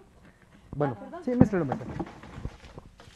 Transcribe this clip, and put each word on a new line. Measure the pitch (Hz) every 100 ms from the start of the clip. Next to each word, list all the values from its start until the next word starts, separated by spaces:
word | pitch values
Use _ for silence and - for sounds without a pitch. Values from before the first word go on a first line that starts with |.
| - - - - - - - 143
Bueno, | 143 117 - 339
sí, | 294
mézclelo, | 247 240 185
mézclelo. | 143 120 - - - - - - - - - - - - -